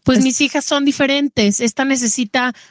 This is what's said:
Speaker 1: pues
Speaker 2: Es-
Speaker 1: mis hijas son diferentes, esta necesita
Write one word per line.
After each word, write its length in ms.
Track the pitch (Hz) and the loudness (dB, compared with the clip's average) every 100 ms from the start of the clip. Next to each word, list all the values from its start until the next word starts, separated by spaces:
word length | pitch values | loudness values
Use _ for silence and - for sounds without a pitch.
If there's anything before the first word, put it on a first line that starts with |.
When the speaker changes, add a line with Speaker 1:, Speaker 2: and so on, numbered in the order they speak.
Speaker 1:
pues 160 | - 247 | 0 2
Speaker 2:
Es- 60 | |
Speaker 1:
mis 160 | 262 247 | 2 0
hijas 240 | 285 294 - | 0 0 -2
son 180 | 285 | 0
diferentes, 760 | 285 277 269 277 285 - 208 196 | 0 0 0 0 -2 0 0 2
esta 260 | 240 - 269 | -2 -2 -2
necesita 680 | 269 240 - 226 254 247 - - | 0 0 -2 -2 -2 -2 -6 -16